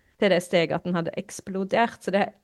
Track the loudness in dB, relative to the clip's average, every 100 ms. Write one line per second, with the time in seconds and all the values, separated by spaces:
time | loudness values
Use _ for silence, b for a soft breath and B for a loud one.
0 | _ 0 2 2 2 2 2 -2 -2 -2
1 | -4 -6 -10 -14 -8 -6 -2 0 0 -2
2 | -2 0 0 -6